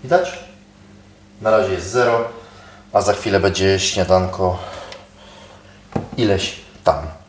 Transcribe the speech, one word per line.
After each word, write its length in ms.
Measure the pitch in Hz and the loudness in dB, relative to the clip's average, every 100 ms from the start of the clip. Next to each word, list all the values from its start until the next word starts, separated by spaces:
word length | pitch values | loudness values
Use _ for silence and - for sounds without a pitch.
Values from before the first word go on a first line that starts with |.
Widać? 340 | 131 180 180 - - - - - - - - - - - | 2 0 0 -10 -18 -20 -20 -20 -20 -20 -20 -20 -20 -4
Na 100 | 110 | 2
razie 220 | 110 - | 2 2
jest 180 | 90 90 | -4 -2
zero, 340 | 120 120 117 - - - - - - - | 0 2 2 -2 -10 -20 -20 -20 -20 -2
a 100 | 104 | 0
za 100 | 101 | 2
chwilę 280 | 101 110 98 | 0 0 2
będzie 400 | 95 87 98 95 | 2 2 2 2
śniadanko 800 | - 101 87 92 92 - 92 90 - - - - - - - - - - - - - - - - | 0 -2 2 2 2 -2 -2 -2 -8 -16 -16 -20 -20 -20 -20 -20 -20 -20 -20 -20 -10 -10 -8 -2
ileś 400 | 110 95 - - - - | 0 2 -2 -8 -18 -2
tam. 220 | - 76 76 - | 0 0 -6 -14